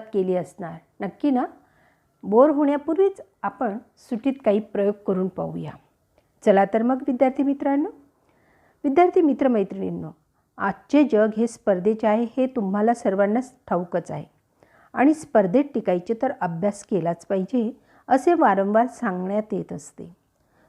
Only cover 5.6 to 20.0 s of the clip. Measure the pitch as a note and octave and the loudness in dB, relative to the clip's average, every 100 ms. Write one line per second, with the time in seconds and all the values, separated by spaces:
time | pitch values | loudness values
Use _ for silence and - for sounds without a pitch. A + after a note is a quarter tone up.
5.6 | D#3 - _ _ _ _ _ _ G#3+ G3 | -12 -16 _ _ _ _ _ _ 2 4
6.6 | F#3+ A3+ A#3 C4 C#4 B3 C4 C4 C#4 C#4 | 4 2 0 -2 -2 0 0 0 -2 -2
7.6 | C#4+ C#4 F#4 - _ _ _ _ _ _ | 0 0 -2 -6 _ _ _ _ _ _
8.6 | _ _ C#4+ C#4 F4+ F#4 D#4 C4 C4+ A3+ | _ _ -2 4 4 4 2 2 0 0
9.6 | F#3+ F#3+ F#3 F3 E3 - _ _ _ - | -2 -6 -8 -8 -10 -16 _ _ _ -8
10.6 | G3 - - C#4+ D4 G#3+ A3 G#3+ A#3 - | -8 -8 0 2 4 4 2 0 -4 -2
11.6 | - F#3 G3+ A3 A3 G#3+ A#3 C4 B3+ C4 | -2 0 0 0 0 0 -2 -2 -2 -2
12.6 | F#3+ G#3 A3 A#3+ A3 F#3+ G3+ A3+ B3+ _ | -2 0 0 0 0 0 2 0 -4 _
13.6 | - F3 F3+ F3 E3 D3+ - _ _ _ | -4 -4 -2 -6 -6 -12 -14 _ _ _
14.6 | _ _ _ - C4+ D4+ - A3 F#3+ A#3 | _ _ _ 0 2 2 0 0 2 2
15.6 | C#4+ A3+ G#3+ F3+ F3+ A3+ C4 - F3+ E3 | 0 -4 -2 -2 -2 -4 -4 -4 -6 -4
16.6 | G3+ G3+ - G3 E3 E3+ - G3 F#3 B3 | -4 -6 -4 -4 -2 -6 -4 -4 -2 -2
17.6 | A3 - _ _ - C4+ F4 E4 B3+ G3 | -4 -6 _ _ -2 0 2 4 4 2
18.6 | G3 G#3+ B3 - A#3 F3+ F#3 G#3 G#3+ F#3 | 2 2 0 -2 -6 -6 -4 -6 -4 -6
19.6 | E3 F3+ - - | -8 -12 -16 -20